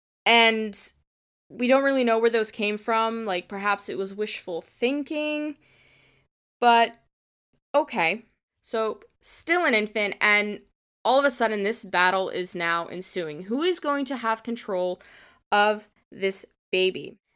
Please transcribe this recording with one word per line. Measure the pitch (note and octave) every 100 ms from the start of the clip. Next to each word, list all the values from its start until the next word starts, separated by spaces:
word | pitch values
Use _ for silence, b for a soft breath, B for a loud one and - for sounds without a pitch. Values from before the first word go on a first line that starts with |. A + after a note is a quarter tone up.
| _ _ G#3
And | A#3 A3+ A3 G#3+ - - _ _ _ _ _ _
we | D3 B3
don't | C4+ C#4
really | C4+
know | A#3+ A3+
where | A#3
those | A3+ A3
came | - G#3 G#3
from. | A#3 A3+ A3+ A3+ A3
Like, | F3+ -
perhaps | G3 G3+ G3+ -
it | B2+
was | G3
wishful | G3+ G#3+ - - E3+
thinking. | - - A#3+ D4 C#4 D4+ D4+ D4+ D4+ D4 b b b b b b b _ _ _
But, | A#3+ A#3 A#3 - _ _ _ _ _ _ _
okay. | C#4+ C#4+ A3 E3 A3 - _ _ _ -
So, | A3+ A3 G#3+ - _
still | - - - F4
an | D#4+
infant, | A3 G#3+ A3 G3+ -
and | G#3 G#3 G#3 G#3 _ _ _ _ A3
all | C4
of |
a | C#4
sudden, | B3+ A3+ G#3+
this | G3 A3+ F#3+
battle | F3+ F3+ F#3+ F#3
is | F3+ F3+
now | F3 E3+ E3+ E3+
ensuing. | F3 F#3 F#3 D#3+ D3+
Who | F#3+ B3+
is | F4+ E4+
going | D4 C#4+ C#4
to | B3+
have | A3+ A3+
control | - A#3 - F#3 F3+ F3+ b b b b _
of | G#3 G#3 G#3+ - _ _
this | - F#3+ F#3+ - _ _
baby? | F#3 F#3 F3 - - _